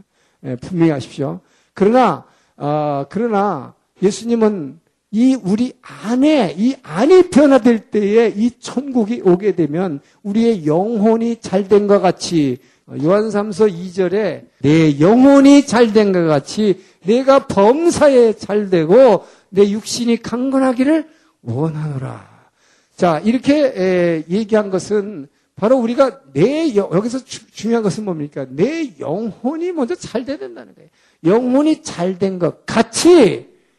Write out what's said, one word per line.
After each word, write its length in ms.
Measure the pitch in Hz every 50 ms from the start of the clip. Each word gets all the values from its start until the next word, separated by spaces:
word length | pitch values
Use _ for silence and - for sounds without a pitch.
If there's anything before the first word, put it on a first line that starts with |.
| 196 _ _ _ _ _ _ _ -
예, 120 | 135 127
분명히 360 | 120 - - 190 170 165 165
아십시오. 480 | 151 135 127 - - - 139 143 165 185 _ _ _ _ _ _ _
그러나, 500 | - 190 202 233 254 247 208 156 120 - _ _ _ _ _ _
아, 500 | _ 143 147 147 151 147 151 143 139 139 -
그러나 680 | - 196 233 240 214 196 196 208 180 139 123 120 - _ _ _ _ _
예수님은 800 | 180 196 202 - 226 233 233 233 220 214 214 190 147 131 143 _ _ _ _ _ _ _
이 240 | - 214 247 262 262 247
우리 300 | 202 180 202 214 247 254 - _
안에, 720 | _ - 135 139 - 208 240 254 269 302 311 285 226 156 143
이 180 | 170 220 254 269 -
안이 480 | _ - 151 175 233 302 370 370 349 359
변화될 600 | - 262 302 285 269 254 214 247 233 214 - _
때에 420 | - 208 208 196 208 226 233 214 -
이 160 | 208 220 240 - _
천국이 600 | - - - 240 285 277 254 247 214 196 240 240
오게 340 | - 185 175 180 208 208 185
되면 440 | 180 165 143 143 170 190 185 143 143 - _ _ _
우리의 440 | _ 208 202 220 233 233 226 185 151
영혼이 720 | 151 151 170 190 220 240 214 196 226 220 226 226 233 233 -
잘 280 | - - - 190 208 190
된 180 | 208 202 208
것 140 | 202 202 196
같이, 580 | 180 180 - - - - 180 165 147 135 120 123 _ _ _ _ _
어, 80 | - 127 127
요한 280 | 139 160 190 208 214 220
삼 200 | 196 202 208 220
서 160 | 202 160 220 214
이 240 | 175 165 180 190
절에 540 | 175 185 190 175 175 208 220 180 139 120 - _ _ _
"내 400 | - 139 156 160 160 156 143 139
영혼이 680 | 151 180 226 247 254 277 277 277 269 277 285 285 285
잘 260 | 285 202 233 247 226
된 200 | 202 220 208 202
것 140 | 190 180 170
같이 560 | 160 151 143 139 - - 208 214 208 180 - - _ _ _ _
내가 420 | 175 226 254 269 262 277 277 -
범사에 880 | - - 196 196 214 262 302 339 349 - - 294 294 269 247 240 226 208
잘 360 | - - - 202 214 208 190
되고 540 | 185 170 160 151 185 247 269 247 202 165 - - _ _ _ _
내 180 | - 190 202 202
육신이 540 | 196 220 - - - - 240 233 233 226
강건하기를 840 | - - 226 240 254 269 262 269 269 262 247 233 254 285 320 320 302 - _ _ _ _ _ _
원하노라." 880 | _ 123 117 131 156 160 151 151 156 151 143 135 131 127 120 110 92 _ _ _ _ _ _ _ _ _ _ _ _ _ _
자, 220 | - 185 175 160 151
이렇게, 520 | 175 214 233 262 - 277 285 302 190 175 -
에, 500 | 185 185 185 185 180 175 170 165 160 156 165
얘기한 400 | 175 208 226 196 226 214 208 196
것은 560 | 185 180 - - 208 214 196 208 214 156 135 - _ _ _ _ _
바로 200 | - 185 220 262
우리가 440 | 269 226 226 240 247 277 254 - - _ 143
내 420 | 135 139 170 247 285 311 330 311 220
여-, 120 | 202 196 -
여기서 320 | 156 180 214 240 226 262 247
주-, 220 | _ - - - _
중요한 320 | _ - - 220 233 233
것은 220 | 220 196 147 - 214
뭡니까? 420 | 196 175 156 147 147 - 151 135 131
내 460 | 127 143 180 262 320 330 320 254 170 135
영혼이 760 | 123 127 156 202 226 226 - - - 247 320 320 339 359
먼저 220 | 359 311 254 233 359
잘 300 | - - - - 226 262
돼야 140 | 233 277 330
된다는 360 | 403 370 349 - 240 - _
거예요. 140 | _ - _ _ _ _ _ _ _ -
영혼이 580 | 160 196 233 254 247 247 269 302 311 311 302
잘 360 | - - - - 170 185 190 175
된 200 | 196 196 190 180
것 260 | 175 147 - - _
같이, 840 | - - 226 226 - - - - 320 359 339 247 170 135 120 - _ _ _ _ _ _